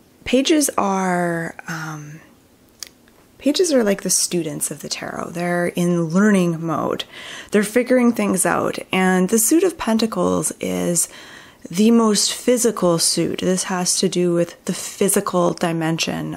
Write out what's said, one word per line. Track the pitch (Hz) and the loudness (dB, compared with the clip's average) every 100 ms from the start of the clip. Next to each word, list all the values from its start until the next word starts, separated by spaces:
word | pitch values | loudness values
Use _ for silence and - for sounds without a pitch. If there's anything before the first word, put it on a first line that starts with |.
| _ _ | _ _
pages | - 254 269 311 285 - | 0 2 4 2 0 0
are, | 202 190 185 175 175 165 165 - - | -2 0 0 0 -2 -2 -6 -10 -12
um, | 160 156 156 147 156 - _ _ _ _ _ - _ _ _ _ - | -10 -10 -12 -14 -18 -20 _ _ _ _ _ -20 _ _ _ _ -6
pages | 269 302 349 | -2 0 2
are | 269 | 2
like | 202 196 | 2 0
the | 185 | 0
students | - - 175 156 147 - | -2 0 -2 -4 -6 -8
of | 147 | -8
the | - | -10
tarot. | - - - - | -10 -10 -8 -8
They're | 170 175 175 175 | -6 -2 -2 -2
in | - 175 175 | 0 2 2
learning | 160 180 214 196 175 160 | 2 2 4 4 2 0
mode. | 165 147 - - - - - - - | -4 -4 -2 -4 -8 -14 -16 -16 -2
They're | 202 | 0
figuring | 208 247 240 254 240 | 2 0 2 4 4
things | 226 202 185 170 | 2 0 0 0
out. | 165 - - - | 0 0 -4 -2
And | 185 185 185 185 | 2 4 4 4
the | 226 | 2
Suit | - 320 | 4 4
of | 381 - | 2 0
Pentacles | - 226 220 180 180 180 160 - | -2 0 0 0 0 0 -2 -4
is | 185 180 180 175 - - - - - - - | -4 -2 0 0 -2 -6 -20 -20 -20 -20 -6
the | 170 220 | 2 4
most | 233 220 208 - | 6 4 2 0
physical | - - 247 233 - 180 170 | -2 0 2 2 2 2 2
suit. | - - 160 - | 2 0 -2 -2
This | 175 185 | -2 -2
has | - 185 180 - | -2 -4 -2 0
to | 190 | 0
do | 180 175 | 2 0
with | 170 170 - - | 0 -2 -4 -8
the | |
physical | 185 - - 202 202 196 180 175 | -6 -6 -2 0 0 0 0 0
dimension | 170 175 165 160 165 - 165 156 | 0 -2 -2 -2 -2 -4 -6 -8